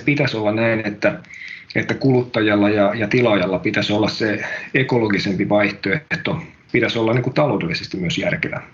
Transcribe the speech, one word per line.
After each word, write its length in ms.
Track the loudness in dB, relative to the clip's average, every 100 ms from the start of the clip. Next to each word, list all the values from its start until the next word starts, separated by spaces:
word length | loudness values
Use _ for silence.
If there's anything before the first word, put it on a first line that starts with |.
| 0
pitäisi 320 | 0 0 0
olla 140 | 0
näin, 360 | 2 2 0 -2
että, 320 | 0 -2 -2 -12 -18 -16 -16 -6 -4
että 180 | -2
kuluttajalla 760 | 0 2 2 2 0 2 4 4
ja, 240 | 4 2 2
ja 120 | 0
tilaajalla 520 | 2 4 2 2 0
pitäisi 340 | 0 -2 0
olla 160 | 0 0
se 340 | 0 -2 -2 -6 -10 -2
ekologisempi 760 | -2 2 2 2 0 0 -2 2
vaihtoehto, 880 | 2 2 -2 -2 -2 -4 -6 -4 -6 -8 -18 -4
pitäisi 280 | 0 0 0
olla 140 | 2
niinku 160 | 2 0
taloudellisesti 680 | 0 2 0 -2 -4 -6 -4
myös 200 | -4 -2
järkevää 440 | -2 -2 -4 -6 -12